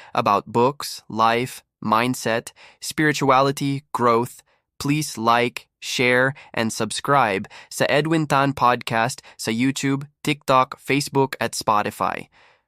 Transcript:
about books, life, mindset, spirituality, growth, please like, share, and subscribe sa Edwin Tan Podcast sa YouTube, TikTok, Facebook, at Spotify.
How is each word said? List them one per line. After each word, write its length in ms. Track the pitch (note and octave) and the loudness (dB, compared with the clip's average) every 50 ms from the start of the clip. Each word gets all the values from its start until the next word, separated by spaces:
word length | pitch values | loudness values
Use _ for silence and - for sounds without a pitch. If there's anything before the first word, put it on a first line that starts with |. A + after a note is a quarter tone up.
| - - | -16 -6
about 320 | - A#2+ A#2 A2 G2+ G2 - - | -4 -2 2 2 2 2 0 0
books, 560 | G#2+ A#2 A#2+ C3 D3 - - - - - _ - | 0 2 2 2 0 -4 -10 -12 -12 -14 _ -8
life, 560 | A2 A2 A2+ A2+ A#2 A#2+ B2+ B2+ - - _ _ _ - | -2 2 2 2 2 2 -2 -4 -10 -16 _ _ _ -10
mindset, 720 | - G#2+ A2 A2 A#2+ B2+ B2+ - - A#2 A2+ A#2 - - _ _ - - _ - - | -4 0 0 2 2 0 -2 -4 -2 -2 -2 -2 -4 -6 _ _ -20 -20 _ -14 -12
spirituality, 1040 | - - - D#3 D3+ D3 - D3 C3+ C3 C3 C#3 C#3 C#3 - C#3+ C#3 C#3 C3+ - _ - | -10 -4 0 0 0 0 0 2 4 4 4 4 2 0 -2 -4 -4 -4 -4 -8 _ -4
growth, 480 | - A#2+ A#2+ A#2 A#2 B2 - - - - _ _ _ _ _ _ | 0 2 4 4 2 0 -2 -8 -18 -20 _ _ _ _ _ _
please 400 | - - C#3 D3 D3+ D3+ - - | -8 -4 -2 -2 -2 -2 -6 -6
like, 560 | A2 A2 A#2 A#2 A#2+ A#2+ B2 - - - _ _ _ | -2 0 2 2 2 2 0 -4 -8 -18 _ _ _
share, 560 | - - - - B2+ B2 B2 B2 C3 C3+ C3 - - - | -12 -8 -2 0 2 2 4 4 2 2 0 -6 -14 -10
and 240 | - - A2+ A2 - | -4 -4 -2 -2 -2
subscribe 720 | - A2+ G#2+ - - - - C#3+ C#3 B2 G#2+ G2 G2 G#2 - - - - - | -4 -6 -4 -6 -6 -2 2 2 4 4 2 0 -2 -4 -8 -16 -20 -20 -12
sa 160 | - - C3 - | -4 -2 0 2
Edwin 400 | A#2+ D3 D3 D#3+ E3 D#3+ D#3 C#3+ | 2 0 0 0 0 0 0 0
Tan 240 | D3 C3+ C#3 C#3 | 2 2 2 0
Podcast 720 | C3+ - B2+ B2 B2 A#2+ - - B2 A2+ A2+ B2+ - - - - - - | 0 2 2 2 2 2 -2 -4 -2 0 0 -2 -4 -8 -16 -20 -16 -10
sa 160 | - A2+ A2+ | -6 -4 -2
YouTube, 480 | A2+ B2+ C3+ C3+ - - C#3 C#3 C#3 C#3+ - _ _ - D3+ | 0 0 0 -2 -2 -2 -2 -2 -2 -4 -10 _ _ -4 -4
TikTok, 480 | D3+ D3 - - C3+ C3 B2+ - - | -4 -4 0 2 2 2 2 2 -2
Facebook, 640 | - - - C#3 C#3+ D3 - - C#3 C3+ C3 - - | -12 -4 -2 -2 0 0 0 2 2 2 2 0 -4
at 160 | A#2 A2+ - | -4 -4 -4
Spotify. 720 | - - - G#2+ G#2 G#2 G#2+ - - F#2+ F2 G1+ - - _ _ _ _ _ _ _ _ | -4 -2 0 0 0 0 -2 -4 -4 -4 -4 -4 -6 -10 _ _ _ _ _ _ _ _